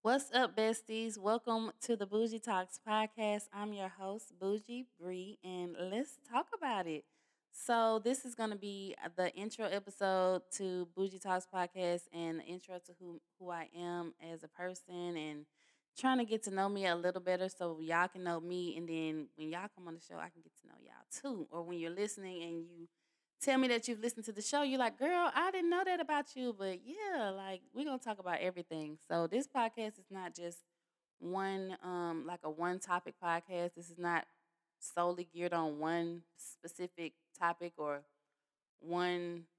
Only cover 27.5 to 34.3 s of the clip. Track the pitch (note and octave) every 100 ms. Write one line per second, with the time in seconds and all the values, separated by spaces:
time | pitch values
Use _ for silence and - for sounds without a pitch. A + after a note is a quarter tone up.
27.5 | F#3+ - A#3 D4 B3+ A#3 G3+ F3+ E3 F#3
28.5 | F3+ E3+ D#3+ D3+ D#3 - E3+ E3 A3 C#4
29.5 | C4+ A3+ A3+ G#3+ G#3 F#3 F#3+ F3+ E3+ F3
30.5 | E3+ _ _ _ _ _ _ E3+ F#3+ F#3+
31.5 | F#3+ F#3+ F#3 F3+ F3+ F3 E3 D3 F3 D#3
32.5 | D#3 F3 F#3 F#3+ F3+ - - E3+ E3+ -
33.5 | F3+ F3 E3+ E3+ E3+ F3 E3+ -